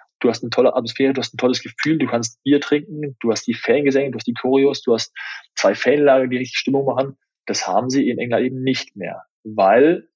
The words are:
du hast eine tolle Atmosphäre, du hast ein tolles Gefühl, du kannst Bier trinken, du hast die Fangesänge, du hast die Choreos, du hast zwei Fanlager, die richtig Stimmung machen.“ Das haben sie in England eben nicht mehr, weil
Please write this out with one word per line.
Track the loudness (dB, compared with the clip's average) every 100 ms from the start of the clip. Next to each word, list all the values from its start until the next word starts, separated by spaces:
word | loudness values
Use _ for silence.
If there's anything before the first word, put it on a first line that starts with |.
| _ -4
du | -2
hast | -2
eine | -2
tolle | 2 2 2
Atmosphäre, | -2 0 0
du | 0
hast | -6
ein | -2
tolles | -2 -2
Gefühl, | -6 -6 -2 0
du | 0
kannst | -2 -4 -6
Bier | 2 2
trinken, | 2 -2 -2 -10 -10 -6
du | -4
hast | -2 -4
die |
Fangesänge, | -4 0 2 2 0 0
du | -4
hast | -8
die | -4
Choreos, | 0 2 2 0
du | 0
hast | 0 -2 -12 -16 -16 -16 -2
zwei | 0 0
Fanlager, | 2 4 6 4 2
die | -2
richtig | -4 -6
Stimmung | -2 -2 0
machen.“ | -2 -4 -6 _ _ -8
Das | -6 -2
haben | -2 0
sie | 0 0
in | -2
England | -2 0 -2
eben | -2
nicht | -2 -2 -6 -12
mehr, | -12 -12 -18 _
weil | -8 0 4 6 4 2 -4